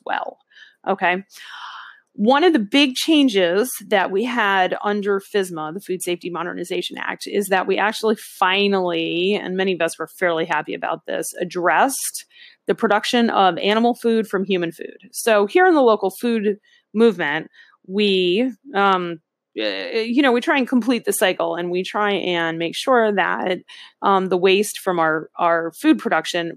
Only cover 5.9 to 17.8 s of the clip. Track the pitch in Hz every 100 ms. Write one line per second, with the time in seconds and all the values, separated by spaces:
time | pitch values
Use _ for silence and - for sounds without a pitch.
5.9 | 185 - 175 180 165 175 185 175 180 -
6.9 | - - - - 202 190 185 185 185 202
7.9 | - 220 220 - - 185 196 202 196 180
8.9 | 165 165 165 185 202 - 185 190 175 165
9.9 | - 160 - 180 165 156 151 - - 170
10.9 | 165 - - - - 180 180 170 160 254
11.9 | 262 - - - - - _ - 196 214
12.9 | 208 - 240 233 - 190 165 196 220 233
13.9 | 247 233 226 214 190 190 185 170 - -
14.9 | - 190 - 233 208 202 359 370 320 247
15.9 | 208 190 - 240 226 208 202 _ _ _
16.9 | 208 233 175 151 156 - _ - _